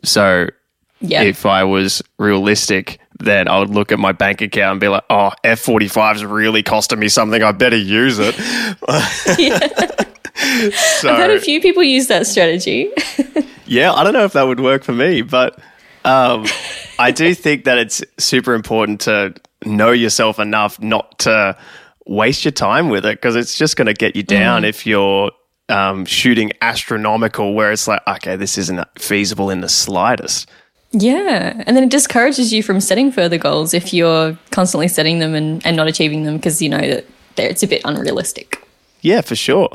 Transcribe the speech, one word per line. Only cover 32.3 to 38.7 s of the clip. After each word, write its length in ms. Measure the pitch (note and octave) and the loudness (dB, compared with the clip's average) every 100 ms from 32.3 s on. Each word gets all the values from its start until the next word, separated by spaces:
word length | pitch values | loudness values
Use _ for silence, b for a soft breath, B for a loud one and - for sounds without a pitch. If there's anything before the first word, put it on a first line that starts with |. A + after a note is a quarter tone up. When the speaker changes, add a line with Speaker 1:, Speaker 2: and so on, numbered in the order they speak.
| C4 A#3 | 2 0
Speaker 2:
you 100 | A3 | 0
from 180 | G#3 F#3+ | 0 -2
setting 320 | G3 G3 C#4 | 0 2 2
further 260 | B3+ F3 E3 | 2 0 0
goals 340 | D3+ D3+ D#3+ | -2 -2 0
if 200 | F3 F3 | -2 -2
you're 420 | F3 E3+ D#3+ D#3+ D#3+ _ | 0 2 2 0 -4 _
constantly 380 | - F3+ - E3+ | -2 0 0 -2
setting 300 | F3 D#3 E3 | 0 0 0
them 140 | D#3 | -2
and, 280 | D#3 D#3 D#3+ | -2 -2 -4
and 120 | - E3 | -2 0
not 100 | D#3 | 0
achieving 360 | E3 D#3 D#3 | 0 -2 -2
them 140 | D#3 D#3 | -4 -2
'cause 200 | F3 D3+ | -2 -2
you 80 | D#3 | -2
know 120 | D3+ | -2
that 260 | D3 - - _ _ - | -2 -4 -8 _ _ -4
they're, 120 | - | -4
it's 140 | F3+ | -2
a 40 | - | -2
bit 120 | - | -2
unrealistic. 760 | - D3 - - - - - - _ | -4 -4 -4 -4 -6 -10 -12 -14 _